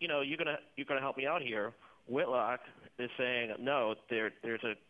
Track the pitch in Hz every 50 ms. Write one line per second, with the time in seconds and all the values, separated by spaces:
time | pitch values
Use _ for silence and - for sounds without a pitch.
0 | 170 165 156 143 139 139 151 160 170 156 147 - - - - - 139 143 147 135
1 | 135 139 127 135 135 139 160 175 143 120 110 107 101 113 117 - - - - -
2 | - - 120 139 113 107 127 123 110 107 123 127 - - - - - - - -
3 | 123 120 - - 131 123 123 120 120 113 107 - 120 131 143 139 120 107 113 -
4 | - - 123 113 110 104 - - - 117 113 110 - 117 107 - - -